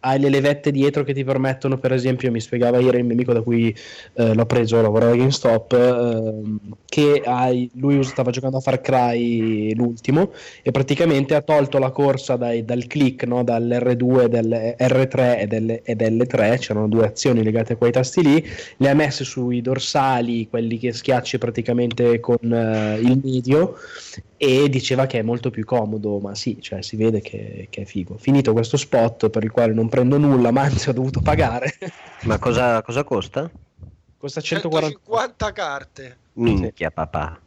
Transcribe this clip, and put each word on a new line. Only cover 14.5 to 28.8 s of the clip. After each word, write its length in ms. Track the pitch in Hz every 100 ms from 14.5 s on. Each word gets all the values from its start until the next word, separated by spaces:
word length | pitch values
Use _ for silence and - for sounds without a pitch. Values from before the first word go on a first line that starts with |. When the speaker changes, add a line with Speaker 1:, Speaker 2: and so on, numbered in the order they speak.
| 117 110 - 127 127 131
Speaker 1:
tre 320 | 131 123 120
e 60 | 104
delle, 340 | 110 110 113
e 120 | - 113
delle 300 | 113 113 123
tre, 300 | - 107 127
c'erano 280 | - 107 107
due 180 | 113 107
azioni 380 | - 139 120
legate 300 | 110 113 113
a 20 | 113
quei 160 | 120
tasti 320 | 127 131 -
lì, 240 | 156 151 156 - - -
le 120 | 135
ha 40 |
messe 320 | 139 151 131 131
sui 340 | - 123 123
dorsali, 880 | 120 131 - 147 135 127 120 117 110
quelli 300 | 120 113 117
che 160 | 123
schiacci 440 | 113 - 123 120 127
praticamente 840 | 120 117 117 120 120 113 120 117
con, 160 | 117 120
eh, 580 | 117 117 113 110 107 107
il 200 | 120 131
medio, 540 | 135 127 120 143 180 - - - - - - _
e 280 | 139 131 143
diceva 360 | 131 - 131 135
che 140 | 120
è 20 |
molto 280 | 110 120 123
più 160 | 110 107
comodo, 540 | 123 107 107 104 101
ma 140 | 101
sì, 280 | 101 - 104
cioè, 200 | - 95
si 140 | - 110
vede 240 | 110 110
che, 480 | - 104 104 101 98
che 120 | -
è 40 | 101
figo. 300 | 101 90 -
Finito 360 | - 139 131
questo 240 | 113 117
spot 500 | 139